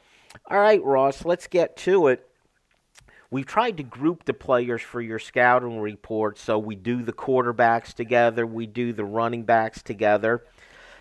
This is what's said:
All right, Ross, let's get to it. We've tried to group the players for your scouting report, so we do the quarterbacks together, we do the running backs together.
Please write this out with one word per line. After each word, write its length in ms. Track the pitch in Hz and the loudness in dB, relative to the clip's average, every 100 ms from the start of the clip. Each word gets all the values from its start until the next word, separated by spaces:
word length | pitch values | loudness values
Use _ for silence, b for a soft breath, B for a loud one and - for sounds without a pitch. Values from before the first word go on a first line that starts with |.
| b b b b - | b b b b -4
All 80 | 202 | 2
right, 260 | 208 208 | 4 4
Ross, 400 | 135 135 135 139 | 4 2 2 0
let's 220 | 170 180 - | -2 -4 -2
get 320 | 180 165 - | -2 -2 -2
to 300 | - 190 147 | 0 4 4
it. 200 | 123 - _ _ _ _ _ _ - - b b | 2 -2 _ _ _ _ _ _ -20 -20 b b
We've 160 | 131 135 | -8 -6
tried 320 | - 240 175 | -2 -2 -4
to 60 | |
group 420 | 131 113 147 175 - | -10 -4 -2 -2 -4
the 80 | |
players 480 | - - 123 123 117 | -6 0 0 0 -6
for 200 | - 120 | -8 -10
your 180 | 113 110 | -8 -10
scouting 600 | - - 123 123 123 113 | -6 2 4 4 0 -6
report, 600 | 107 104 - 110 107 104 | -8 -8 -6 -2 -2 -4
so 180 | - 110 | -2 -2
we 160 | 107 | -2
do 300 | 104 95 123 | -8 -4 -4
the 100 | 117 | -4
quarterbacks 800 | - - 127 123 117 117 117 - | -8 -2 0 0 2 2 2 -2
together, 540 | - 117 120 120 117 117 | -10 -2 2 2 2 -4
we 180 | 113 113 | -6 -8
do 260 | 107 120 | -6 -6
the 140 | 107 101 | -4 -6
running 380 | 107 117 120 | -2 -2 -2
backs 400 | 113 117 110 - | 0 0 0 -6
together. 640 | - 104 107 104 110 117 - B B B B B | -12 -2 2 2 2 -2 -4 B B B B B